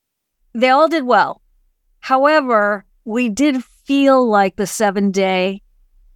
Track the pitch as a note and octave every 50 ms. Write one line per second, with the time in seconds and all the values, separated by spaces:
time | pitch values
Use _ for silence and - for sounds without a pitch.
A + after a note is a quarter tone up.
0 | _ _ _ _ _ _ _ _ _ _ _ A3+ A#3 B3+ C4 C#4 D#4 D#4+ D#4+ D#4+
1 | C4 B3 A#3+ G3+ E3+ C3+ - - _ _ _ _ _ _ _ _ _ _ _ _
2 | - - C4 C4 C4+ D4 D#4 D#4 C#4 B3+ A#3+ G#3+ G#3 G3+ G#3 G3 - _ _ _
3 | _ - G#3 A#3+ B3 A#3+ G3+ - C#4+ D4+ C4+ C4 A#3 - _ _ _ - C#4 C#4
4 | C#4 C4+ C4+ C4 B3+ A#3 G#3+ G3+ G3 G3 - - G#3 F3 - - A3+ G3+ F#3 G#3
5 | G3+ G3+ F#3 G3 F#3+ F#3+ F#3 F#3 F#3 F#3+ G3 G3 _ _ _ _ _ _ _ _
6 | _ _ _